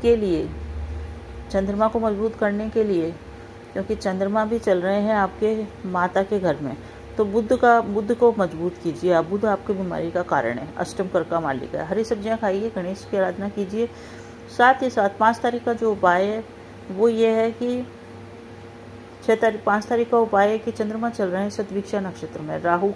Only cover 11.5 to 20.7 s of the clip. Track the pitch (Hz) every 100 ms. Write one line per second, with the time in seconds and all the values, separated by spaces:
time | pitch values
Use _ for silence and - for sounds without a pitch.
11.5 | 131 - 147 156 190 220 220 208 226 214
12.5 | 196 220 202 180 190 - 202 185 190 202
13.5 | 202 190 214 233 - - - - - -
14.5 | - 247 262 262 240 202 - 220 233 240
15.5 | 240 240 226 226 196 185 180 202 220 220
16.5 | - - - - 190 233 226 226 220 226
17.5 | 226 247 247 254 - - - - - -
18.5 | - - - - - - - - 220 226
19.5 | 214 - 208 208 233 233 240 220 202 202
20.5 | 220 233